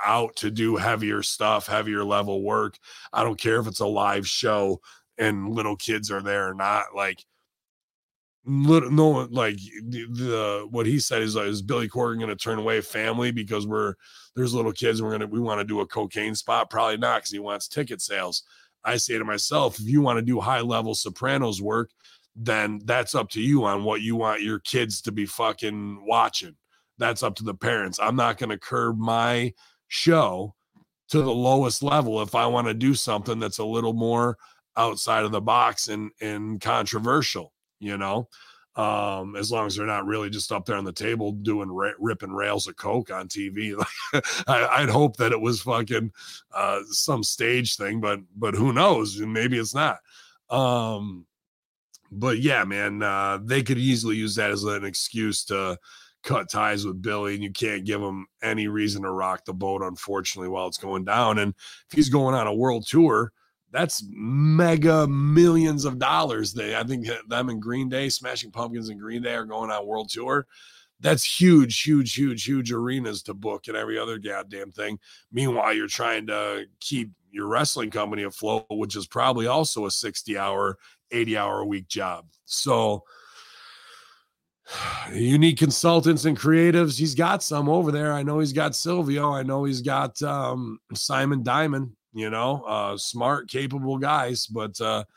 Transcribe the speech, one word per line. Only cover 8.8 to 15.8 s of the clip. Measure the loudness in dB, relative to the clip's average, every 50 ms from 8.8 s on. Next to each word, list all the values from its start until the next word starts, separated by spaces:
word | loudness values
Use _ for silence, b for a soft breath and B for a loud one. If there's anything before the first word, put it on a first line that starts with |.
| 6 6
no, | 6 8 8 8 6 4 0 -2
like, | 0 0 0 0 0
the, | -4 -8 -14 -16 -14 -10 -10 -8 -8 -8 -8
the, | -6 -6 -4 -2 -2 -2 -2 -2 -2 -4 -6 -6
what | -4 0 2
he | 2 2 2
said | 0 0 0 0 0
is, | 0 0
uh, | -2 -2
"Is | -2 -2 -4 -4
Billy | -2 -2 -2 -2 -2
Corgan | -2 -2 -2 -2 -2 -4
gonna | -4 -6 -6
turn | -6 -4 -4 -4 -2
away | 0 0 0 0
family | -2 -2 -4 -4 -2 -2 0 0 0 -2
because | -2 -2 -4 -4 -4 -4 -4
we're, | -2 -2 -2 -2 -2 -4 B B B B B B B _
there's | -2 -2 0 0
little | 0 -2 -2 -2
kids | 0 0 0 0 0
and | -2
we're | -2 -4
gonna, | -4 -4
we | -4 -2 -2
wanna | 0 0 -2 -2 -2
do | -2 -2 -2